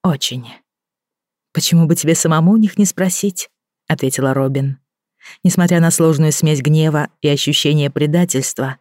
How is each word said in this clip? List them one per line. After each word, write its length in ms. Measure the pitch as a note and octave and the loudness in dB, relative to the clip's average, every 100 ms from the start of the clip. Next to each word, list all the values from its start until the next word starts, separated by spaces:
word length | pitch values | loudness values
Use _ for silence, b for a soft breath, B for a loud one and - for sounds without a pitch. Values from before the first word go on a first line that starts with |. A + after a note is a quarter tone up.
Очень. 420 | F#3 C#3 - B2 A#2+ - _ _ _ _ _ _ _ _ _ | -2 -2 -6 -8 -12 -20 _ _ _ _ _ _ _ _ _
"Почему 320 | - - E3+ D#3+ | -4 2 2 2
бы 80 | |
тебе 220 | E3+ D3+ E3 | 2 0 0
самому 340 | E3 D#3 E3 | 2 2 4
у 60 | A3 | 4
них 200 | G#3+ - | 2 0
не 80 | |
спросить?" 640 | G3+ - F#3 - G3+ F3+ - _ _ _ - | -2 0 -4 -2 -6 -6 -14 _ _ _ -8
ответила 480 | D3 C3+ C3 C3+ | -4 -4 -2 -2
Робин. 440 | C3+ C3 C3+ C3+ C3+ _ _ _ _ B B | 0 -2 -2 -4 -8 _ _ _ _ B B
Несмотря 360 | F3+ F3+ F3 F3 | 0 2 2 4
на 100 | E3 | 2
сложную 400 | E3+ D#3+ D3+ D#3 | 2 2 2 0
смесь 280 | - D#3 D3 | 0 0 0
гнева 480 | C3+ D#3 D#3 D3+ D3+ _ | 2 2 2 0 -4 _
и 60 | D3 | -2
ощущения 640 | C#3+ - D3 D3 D3+ C#3+ | 0 0 0 0 0 0
предательства 880 | C#3 D3+ E3+ F3 C3+ C3 - C3 C3 | -2 0 0 0 -2 -4 -6 -8 -8